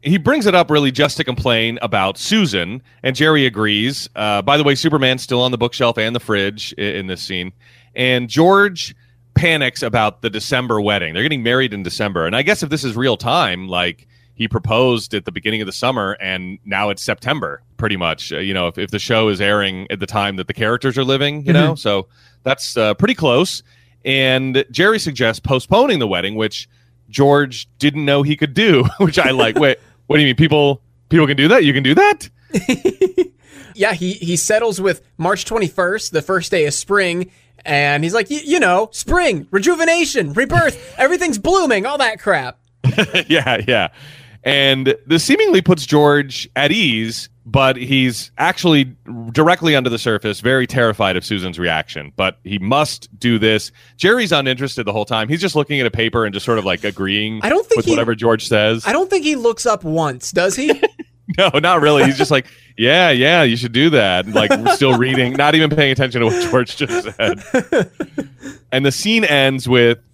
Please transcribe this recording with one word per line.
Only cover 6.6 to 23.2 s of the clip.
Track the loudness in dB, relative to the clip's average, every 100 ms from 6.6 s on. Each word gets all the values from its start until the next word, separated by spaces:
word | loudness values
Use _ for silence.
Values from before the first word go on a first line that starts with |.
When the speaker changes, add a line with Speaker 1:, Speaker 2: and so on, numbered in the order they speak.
| -14 -8
Speaker 1:
i-, |
in | -6 -6 -8
this | -10
scene. | -8 -8 -8 -14 _ _ _ -4
And | 0 0 -2
George | 2 4 4 2 -2 -14 -16 _ _ _
panics | 0 0 0 -2 -4
about | -4 0 0 -2
the | -8
December | -6 -4 -4 0 -2
wedding. | 0 -2 -2
They're | -4
getting | -4 -2
married | 0 0 0
in | -4
December. | -10 -6 -4 -2 -2
And | -2
I |
guess | 0 -2
if | -2
this | -4
is | -4
real | -2 -2 -2
time, | -2 0 0 -4 -6
like, | -4 -4 -6 _ _ _ -8
he | -4
proposed | -4 -2 2 2 0 -4
at | -8
the | -8
beginning | -8 -6 -6
of | -8
the |
summer, | -4 -4 -2 -6 -6
and | -8 -8 -10 -14
now | -6 -4 -2
it's | -4
September, | -6 -6 -4 -6 -6 -12 _ -8
pretty | -6 -2
much, | -4 -4 -8
uh, | -8
you | -4
know, | -4 -4
if, | -4
if | -8
the | -8
show | -2 0 0
is | 0
airing | 0 0 -2 -6 -10
at | -10
the | -6
time | -4 -4 -6
that | -8
the |
characters | -4 -2 -2 -2 -2
are |
living, | -2 -2 -2 -4 2
you |
know? | 4 2
Speaker 2:
Mm-hmm. | 0
Speaker 1:
So | -2 -2 -4 _ _ _
that's, | -4 -4 -4 -2
uh, | 0
pretty | 0 -2
close. | 0